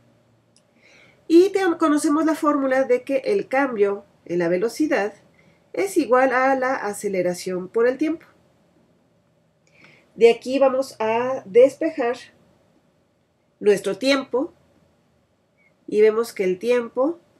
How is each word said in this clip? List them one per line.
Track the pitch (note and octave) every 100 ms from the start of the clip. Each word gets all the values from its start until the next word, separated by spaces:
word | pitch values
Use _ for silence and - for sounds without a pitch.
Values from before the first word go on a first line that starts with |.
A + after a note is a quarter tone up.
| _ _ _ _ _ _ _ _ _ - _ _ -
Y | E4 G4
te-, | F#4+ F#4 E4
conocemos | D#4+ D4 D#4 D4 D#4+
la |
fórmula | D4+ D4+ C#4+ C4+ C4
de | C4 B3
que | C4 C4+
el | - G3+ -
cambio | C4+ C4+ A3 G3+ G3+ - _ -
en | F3
la | E3+
velocidad | F3+ A3+ - D4+ B3 G#3 - _ _ _ _ _
es | - G4 E4+
igual | A3 B3 C4
a | B3 C4+ C4
la | B3+
aceleración | C4+ G#3 G3+ G#3 F#3+ F3+ F3+ F#3 F3+ F3+
por | A3+ A#3+
el | C4
tiempo. | D#4 E4 - _ _ _ _ _ _ _ _ _ _ _ _ _ _ _ - _ _
De | - A#3
aquí | A3+ B3 C4+
vamos | C4+ B3+ C4 -
a | A3 A#3+ B3+ C4
despejar | G3 A3 C4+ - D#4+ D#4+ A#3+ B3+ - _ _ _ _ _ _ _ _ _ _ _ _ -
nuestro | G3+ F#3+ G3+ G3
tiempo | C4+ C#4 C4+ B3 E4+ _ _ _ _ _ _ _ _ _ _ _ _ _ -
y | G#3
vemos | G#3+ G#3+ A3+
que | -
el | F#3 F3+
tiempo, | A#3 B3 A#3 B3+ C#4+ E4+ _